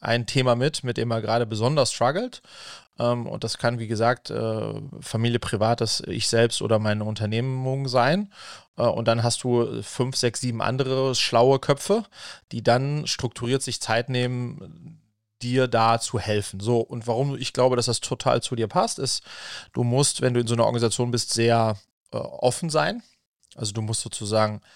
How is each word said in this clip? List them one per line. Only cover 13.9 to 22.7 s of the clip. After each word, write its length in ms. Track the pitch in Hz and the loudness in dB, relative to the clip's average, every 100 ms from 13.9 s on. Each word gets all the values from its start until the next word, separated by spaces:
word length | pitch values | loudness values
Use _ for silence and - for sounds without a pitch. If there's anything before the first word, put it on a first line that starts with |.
| 113 120 | 0 0
nehmen, 880 | 123 123 123 123 - - - - 165 _ _ _ - | -2 -2 -4 -6 -10 -16 -18 -20 -20 _ _ _ -10
dir 260 | 120 131 127 | -2 2 4
da 320 | 113 113 113 | 4 6 4
zu 180 | - 110 | 2 -4
helfen. 440 | 110 104 - 95 | 0 0 -2 -4
So, 180 | 107 117 | 0 0
und 280 | - 120 110 | 0 -6 -2
warum 280 | 117 139 135 | 0 0 -2
ich 160 | - | -4
glaube, 240 | - 127 123 | 2 4 4
dass 120 | 117 | 0
das 120 | 113 | -2
total 420 | - 123 127 123 | -4 -2 2 0
zu 140 | - 117 | 0 -4
dir 120 | 107 | -2
passt, 320 | 180 226 - | 0 0 -2
ist, 220 | 131 - - - - - - | -4 -4 -6 -16 -14 -16 -10
du 100 | - | -2
musst, 380 | 120 127 143 - | 2 2 2 2
wenn 120 | 127 | 2
du 60 | 120 | 2
in 80 | 117 | 2
so 60 | |
einer 100 | 117 | 2
Organisation 480 | 110 120 117 117 120 | 2 4 2 2 0
bist, 220 | 120 - | -2 -2
sehr, 440 | 113 117 117 113 104 _ _ _ | 2 4 4 2 -2 _ _ _
äh, 40 | - | -8
offen 520 | - - - - | -8 0 0 0
sein. 340 | 165 | -2